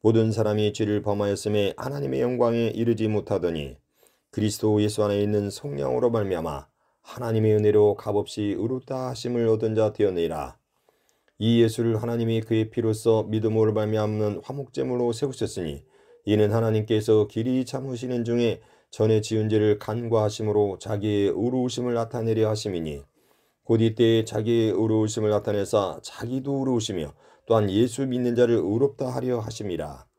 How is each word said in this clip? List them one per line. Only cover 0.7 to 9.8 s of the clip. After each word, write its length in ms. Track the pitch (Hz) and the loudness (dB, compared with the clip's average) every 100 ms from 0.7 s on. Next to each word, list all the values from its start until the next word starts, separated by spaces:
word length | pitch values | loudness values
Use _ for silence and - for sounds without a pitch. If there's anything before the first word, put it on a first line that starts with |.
죄를 280 | 104 107 104 | 0 -2 0
범하였음에 720 | 104 101 101 98 107 104 101 - | -2 -2 0 -2 -2 0 0 -4
하나님의 440 | 131 143 139 131 | -8 -6 -4 -2
영광에 520 | 123 123 120 117 113 | -2 0 0 2 0
이르지 320 | - 117 107 110 | 0 0 0 0
못하더니 720 | 107 - 101 85 82 71 64 _ _ _ _ _ | -2 -2 -2 -2 -4 -8 -14 _ _ _ _ _
그리스도 520 | - 107 104 107 104 | -4 -2 0 0 2
예수 220 | 104 104 | 0 0
안에 180 | 104 101 | 0 0
있는 260 | 104 104 101 | 0 0 -2
성령으로 640 | - 143 143 139 123 120 | -6 -10 -6 -2 0 0
말미암아 560 | 117 98 87 80 71 - _ _ _ | 0 -2 -2 -4 -8 -12 _ _ _
하나님의 520 | - - 120 113 110 | -20 -10 -2 0 2
은혜로 400 | 107 107 104 104 | 4 4 6 4
값없이 640 | 101 107 104 101 - 104 92 | 2 -2 -2 -4 -4 -4 -2
의롭다 520 | 113 127 - 131 127 | -4 -6 -8 -8 -8
하심을 360 | 123 123 120 113 | -6 -4 0 2
얻은 300 | 110 113 | 2 0
자 160 | 110 | 2